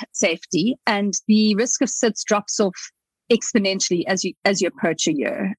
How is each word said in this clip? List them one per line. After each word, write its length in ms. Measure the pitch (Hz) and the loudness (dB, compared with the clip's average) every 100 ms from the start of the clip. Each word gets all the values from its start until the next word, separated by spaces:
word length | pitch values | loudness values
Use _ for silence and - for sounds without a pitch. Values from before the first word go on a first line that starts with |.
| - | -6
safety, 640 | - 196 165 - 156 202 - - | -2 0 -2 -2 0 0 0 -2
and 280 | 208 202 185 - | 0 0 -2 2
the 260 | 214 214 | 4 4
risk 280 | 202 247 - | 2 0 0
of 60 | 262 | -2
sids 360 | - 233 - | 0 -2 -2
drops 340 | - 208 202 - | -2 -2 0 0
off 160 | 202 - - _ _ _ - | 0 -2 -12 _ _ _ 0
exponentially 720 | 233 - 240 196 190 - 175 - | 0 2 0 0 0 0 0 0
as 180 | 190 | -2
you, 80 | 185 - | -4 -2
as 160 | - 202 | -2 0
you 80 | 180 | -2
approach 380 | - 175 160 - | -2 -2 0 -2
a 60 | |
year. 400 | 214 151 - 196 | 0 -2 -4 -6